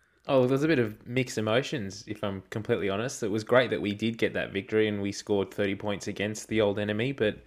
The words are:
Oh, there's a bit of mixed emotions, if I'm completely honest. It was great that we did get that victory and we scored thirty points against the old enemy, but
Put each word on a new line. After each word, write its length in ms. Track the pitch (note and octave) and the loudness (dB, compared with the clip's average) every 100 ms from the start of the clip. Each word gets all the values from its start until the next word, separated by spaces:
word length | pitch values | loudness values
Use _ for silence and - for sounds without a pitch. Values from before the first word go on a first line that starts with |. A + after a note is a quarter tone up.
| _ _ - | _ _ 2
Oh, 180 | C#3 B2+ | 4 4
there's 160 | C#3 | 4
a 60 | D#3 | 2
bit 100 | C#3 | 2
of 260 | A2 G#2+ - | 2 -4 -4
mixed 320 | B2 B2+ - | -2 0 0
emotions, 680 | A2 A#2+ C#3 C#3 G2 G2 - | 2 2 2 -4 -6 -8 -10
if 160 | G#2 | -6
I'm 200 | G2+ G2 - | -4 -6 -6
completely 380 | A2 A2 A2+ G2+ | -8 -2 0 0
honest. 340 | G2 B2+ - | -2 -4 -4
It 80 | G#2+ | -2
was 140 | A2 | -2
great 260 | A2 B2 A2+ | 4 4 4
that 120 | F#2+ | 0
we 120 | G2+ | 0
did 240 | G#2 A2+ A2+ | 0 -2 2
get 140 | G2 | 0
that 180 | F2 B1 | 0 -4
victory 360 | G2 - A2 G#2+ | -4 0 2 2
and 140 | G#2 | 0
we 80 | G2+ | -4
scored 400 | - - G2+ G2 | -6 -2 0 0
thirty 220 | - G2+ | -2 -2
points 320 | G2 G#2 G2+ G#2+ | -2 -4 -4 -6
against 420 | G2 G#2 G#2+ - | -4 -4 -4 -2
the 120 | A2 | 2
old 180 | G#2 G2+ | 2 2
enemy, 340 | G#2 G#2+ B2+ | -2 0 -2
but 260 | C#3 G#2+ - | 0 0 0